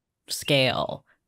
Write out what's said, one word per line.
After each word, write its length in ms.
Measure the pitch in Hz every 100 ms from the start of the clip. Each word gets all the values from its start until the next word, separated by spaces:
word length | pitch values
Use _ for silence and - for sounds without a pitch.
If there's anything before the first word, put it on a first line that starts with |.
| _ _ -
scale. 800 | - - 143 131 - - - - _